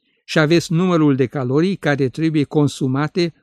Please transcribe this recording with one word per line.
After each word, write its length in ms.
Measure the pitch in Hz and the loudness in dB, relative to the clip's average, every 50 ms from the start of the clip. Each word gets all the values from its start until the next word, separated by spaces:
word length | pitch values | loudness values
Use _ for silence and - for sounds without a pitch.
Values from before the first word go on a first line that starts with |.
| _ _ _ _ _ | _ _ _ _ _
și 140 | - - 170 | -4 0 0
aveți 340 | 156 147 170 170 - - 165 | 2 4 2 2 0 0 -2
numărul 440 | 160 185 185 175 160 156 147 139 | 0 0 2 2 2 4 2 4
de 100 | 127 131 | 2 0
calorii 500 | 117 - 147 127 123 131 151 170 196 190 | -2 -2 -6 -4 -2 0 0 0 0 -2
care 320 | - - 151 143 135 139 123 | -2 -2 -2 0 0 -2 -4
trebuie 360 | - - 160 165 151 156 139 | -2 -2 -4 -2 0 -2 -2
consumate 880 | - - 151 147 131 - - 151 131 127 135 151 147 - 190 175 165 - _ | 0 0 0 0 0 0 -2 -4 -2 -2 -2 -4 -4 -2 -4 -4 -4 -4 _